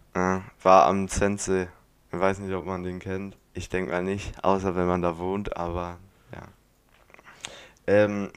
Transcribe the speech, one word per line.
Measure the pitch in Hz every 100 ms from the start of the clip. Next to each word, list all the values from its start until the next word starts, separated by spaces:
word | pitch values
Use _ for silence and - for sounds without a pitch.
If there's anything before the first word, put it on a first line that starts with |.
| - 95
Ja, | 90 92 95 -
war | 95 95 62
am | 98 95
Zensee. | - 101 101 - 95 90 - _ _ _
Ich | 87
weiß | 95 98
nicht, | 98 95
ob | 80
man | 92
den | 90 90
kennt. | 92 95 98 - _
Ich | - 87
denk | 92 92
mal | 90
nicht, | 92 98 - -
außer | - 95 95 90
wenn | 90
man | 90
da | 87 82
wohnt, | 90 98 101 -
aber | 87 87 87 87 95 _ _
ja. | - - - _ _ _ _ _ - - - - - - _ -
Ähm, | 101 104 104 101